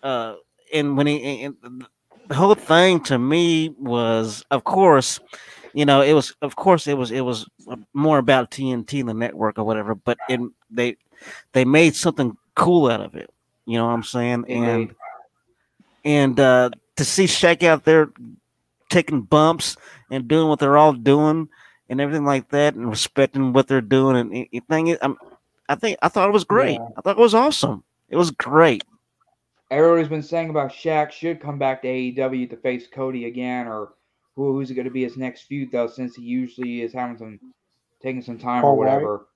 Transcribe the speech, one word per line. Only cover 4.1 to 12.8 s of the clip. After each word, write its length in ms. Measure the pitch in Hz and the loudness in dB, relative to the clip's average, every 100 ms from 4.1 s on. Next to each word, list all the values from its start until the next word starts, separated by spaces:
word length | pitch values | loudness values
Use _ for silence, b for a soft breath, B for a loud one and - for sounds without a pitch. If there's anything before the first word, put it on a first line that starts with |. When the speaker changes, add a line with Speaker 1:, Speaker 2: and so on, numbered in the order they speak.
| 113 113 107 - | 0 -2 -8 -4
Speaker 1:
of 140 | 139 | -4
course, 560 | - 190 190 143 127 - _ B B B B | -2 4 6 6 4 -8 _ B B B B
you 100 | - | -2
know, 160 | 143 139 | 4 4
it 140 | 139 | 6
was, 200 | 156 - - | 4 2 -8
of 160 | 143 - | -12 -2
course, 300 | 190 175 147 | 2 2 2
it 80 | 143 | -4
was, 140 | 123 | -2
it 100 | 123 | -4
was 260 | 127 113 - _ - 117 107 | -4 -4 -8 _ -16 -16 -10
more 240 | 139 156 147 | -2 2 2
about 340 | 123 131 120 | 4 2 2
T 220 | - 135 | -6 -6
N 120 | 123 | -6
T 160 | 110 143 | -6 -6
than 40 | 123 | -4
the 40 | |
network 440 | 110 117 76 107 107 | -4 -6 -4 -4 -4
or 60 | |
whatever. 300 | 107 110 104 | -4 -4 -4
But 220 | 107 - 117 - | -6 -4 -6 -4
in, 200 | 127 120 _ _ | -6 -6 _ _
they, 260 | 113 120 - _ B B B B | -4 -4 -4 _ B B B B
they 140 | 131 127 | 0 4
made 280 | 147 165 | 6 4
something 440 | 147 180 156 127 101 _ | 2 -4 -2 -4 -6 _
cool 360 | - 175 175 | 0 2 4